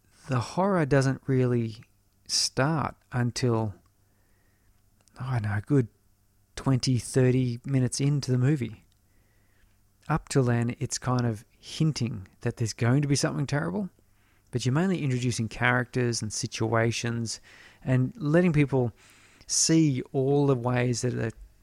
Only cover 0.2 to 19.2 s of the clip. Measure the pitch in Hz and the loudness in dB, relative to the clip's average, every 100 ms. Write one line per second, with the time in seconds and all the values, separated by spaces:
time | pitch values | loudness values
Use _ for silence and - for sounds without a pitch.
0.2 | - 127 113 - 196 190 147 139 135 131 | -4 -4 -2 -2 0 2 2 2 2 0
1.2 | - 131 127 123 113 110 - _ _ _ | -2 0 2 0 -2 -8 -18 _ _ _
2.2 | - - - - 139 165 120 - _ 127 | -6 -2 -2 0 0 0 -4 -8 _ -2
3.2 | 120 - 127 113 110 95 _ _ _ _ | -2 0 0 0 -2 -6 _ _ _ _
4.2 | _ _ _ _ _ _ _ _ _ - | _ _ _ _ _ _ _ _ _ -12
5.2 | 127 127 107 104 - 143 117 _ _ _ | -6 -4 -2 -4 0 0 0 _ _ _
6.2 | _ _ _ - - 131 135 123 - 135 | _ _ _ -6 0 2 2 0 0 2
7.2 | 127 127 127 120 - 135 123 - 139 147 | 4 4 0 -4 -2 0 0 0 0 0
8.2 | 127 127 127 151 117 107 _ _ _ _ | 0 0 2 0 -2 -10 _ _ _ _
9.2 | _ _ _ _ _ _ _ _ - 151 | _ _ _ _ _ _ _ _ -4 -4
10.2 | - 143 123 117 117 123 123 - - 123 | 0 0 2 2 0 -4 -6 -6 -2 0
11.2 | 120 110 - _ - - 156 - 113 113 | 0 -2 -8 _ -12 -2 -2 0 -4 -6
12.2 | 95 _ 120 - 117 - 117 135 143 139 | -12 _ -6 -4 -4 -2 2 2 2 0
13.2 | 156 151 139 143 165 185 190 _ _ _ | 0 -2 -2 -2 -2 -4 -6 _ _ _
14.2 | _ _ _ 120 123 135 190 175 143 127 | _ _ _ -4 0 0 2 0 -2 -2
15.2 | 123 113 110 - 123 123 123 127 120 113 | -2 -2 -4 0 2 2 0 -2 -2 -2
16.2 | 107 - 117 - 113 113 117 113 120 117 | -6 -6 -8 -4 0 2 2 0 -4 -4
17.2 | 113 - - - - - - 127 127 - | -6 -8 -14 -20 -20 -10 0 2 0 -2
18.2 | 147 160 180 151 139 135 120 - - - | 0 2 4 4 2 2 0 -4 -18 -20